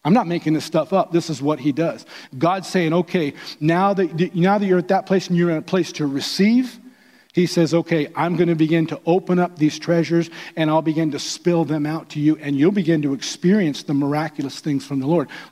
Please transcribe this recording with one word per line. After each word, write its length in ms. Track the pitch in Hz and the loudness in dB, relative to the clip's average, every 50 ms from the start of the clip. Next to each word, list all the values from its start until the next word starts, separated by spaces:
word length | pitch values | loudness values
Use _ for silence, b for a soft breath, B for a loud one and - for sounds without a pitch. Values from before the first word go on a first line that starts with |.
| - | 4
I'm 80 | 151 | 4
not 140 | 196 247 208 | 4 4 4
making 280 | 170 175 160 - 160 156 | 0 -4 -2 0 0 0
this 100 | 151 - | 0 -2
stuff 280 | - - 165 147 - | -2 -2 -2 0 2
up. 200 | 196 190 - - | 0 0 0 2
This 180 | 165 170 160 - | 0 -2 -2 -2
is 100 | 156 120 | -8 -4
what 200 | 139 147 156 - | -2 -2 -2 0
he 100 | 151 147 | -2 -2
does. 340 | 131 151 165 160 - - - B B B B B - | 0 0 -2 -2 -4 -8 -16 B B B B B -6
God's 300 | 131 156 170 190 190 175 | -2 0 0 0 0 -6
saying, 260 | - - 185 170 160 | -2 -2 0 0 2
"Okay, 420 | 165 180 170 - - 180 156 139 135 B B B B B | 2 0 0 0 -2 -2 -2 -2 -6 B B B B B
now 340 | 151 156 165 180 190 196 202 | 0 2 2 4 2 2 2
that, 400 | 185 190 160 170 156 185 - - | 2 0 -2 0 -2 -2 -2 0
now 240 | 175 170 190 202 214 | 2 2 4 4 2
that 80 | 202 | 2
you're 120 | 190 185 180 | 2 2 2
at 100 | 180 185 | 2 2
that 180 | 190 190 - | 0 0 0
place 220 | - 190 190 175 - | 0 -2 -2 0 0
and 80 | 180 | 0
you're 140 | 170 175 170 | 2 2 2
in 80 | 160 156 | 0 -2
a 40 | |
place 300 | - - - 190 165 - | -4 -2 -2 -2 -2 -2
to 140 | - - 151 143 | -4 -4 -4 -4
receive," 720 | 135 139 - - - - 196 214 233 247 262 240 - - B B B B B B B B B B | -2 -4 -6 -6 0 2 4 4 4 2 2 -2 -8 -18 B B B B B B B B B B
he 140 | _ 185 180 | _ 0 0
says, 260 | 160 - 175 170 139 | 2 2 2 2 4
"Okay, 360 | 151 170 160 - 170 156 147 - - | 2 0 0 0 0 0 0 -4 -4
I'm 180 | - 156 175 180 | -4 -2 -2 2
gonna 220 | 156 175 170 170 | 2 2 2 4
begin 300 | 156 160 151 165 165 160 160 | 2 2 2 4 2 0 0
to 120 | 156 - - | -4 -6 0
open 320 | 170 170 190 185 - 185 180 | 2 2 2 2 0 0 0
up 180 | 180 175 175 | 0 -2 0
these 220 | 160 156 151 - - | 0 0 0 0 -2
treasures 520 | - - 170 170 160 135 170 170 165 165 B B B B B | -2 0 2 2 2 2 0 0 0 -2 B B B B B
and 120 | 165 160 156 | -2 0 2
I'll 140 | 156 160 | 2 2
begin 300 | 151 160 151 160 165 156 | 2 0 0 0 -2 -2
to 80 | 139 - | -4 -6
spill 440 | - - - - - 175 175 165 160 | -8 -8 -10 -4 0 0 2 2 0
them 220 | 135 156 156 147 | 0 -2 -2 -2
out 220 | 151 156 160 - _ | -4 -4 -8 -10 _
to 100 | - 151 | -6 0
you 160 | 147 151 156 151 | 2 2 2 2
and 200 | 147 143 143 135 | -2 -4 0 2
you'll 140 | 147 185 | 2 2
begin 300 | 202 208 170 156 165 156 | 2 2 2 2 0 0
to 120 | 147 143 139 | 0 -2 -4
experience 680 | 120 - - - - - 175 202 220 185 151 131 - - | -4 -6 -10 -10 0 2 2 4 4 2 0 -2 -4 -4
the 100 | - 147 | -2 0
miraculous 640 | 139 143 139 147 151 160 151 - - - - - - | 0 0 0 0 -2 -4 -4 -6 -6 -8 -8 -8 -8
things 260 | - 160 143 135 135 | -6 -4 -4 -4 -4
from 140 | - 143 135 | -4 -6 -4
the 80 | 131 | -2
Lord." 220 | 143 170 170 135 B B B B B | 0 0 0 0 B B B B B